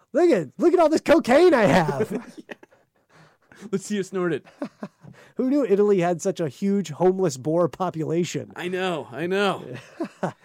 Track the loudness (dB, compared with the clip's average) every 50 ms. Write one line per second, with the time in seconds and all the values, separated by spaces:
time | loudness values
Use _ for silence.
0 | _ _ 0 2 2 4 2 2 0 -6 -6 0 2 2 4 4 4 4 2 0
1 | 2 4 2 2 4 4 4 6 6 6 6 6 4 4 4 4 2 0 0 -2
2 | -4 -4 -4 -8 -10 -12 -18 -20 -18 -18 -18 -18 -18 _ _ _ _ _ _ _
3 | _ _ _ _ -20 _ _ _ _ _ -20 -20 -10 -8 -8 -8 -6 -6 -6 -6
4 | -6 -6 -6 -4 -2 -2 -4 -4 -6 -12 _ _ -12 -12 -12 _ -18 -18 -18 _
5 | -20 -20 -20 -20 -20 -14 _ -4 -2 0 0 0 2 2 2 2 4 2 2 2
6 | 2 0 -2 -2 -2 -6 -4 -4 -6 -6 -6 -4 -2 -2 0 -2 -2 -4 -4 2
7 | 2 2 2 2 0 -2 -2 -4 -4 -2 0 0 0 0 -2 -4 -6 -6 -4 -6
8 | -6 -4 -2 -2 -2 -2 -4 -8 -10 -10 -12 -10 -8 -6 -6 -4 -4 -4 -4 -6
9 | -8 -10 -10 -8 -6 -4 -2 0 0 -2 -2 -4 -8 -14 -16 -16 -18 -20 -12 -10
10 | -10 -10 -8 _ -8 -8 -8 _ _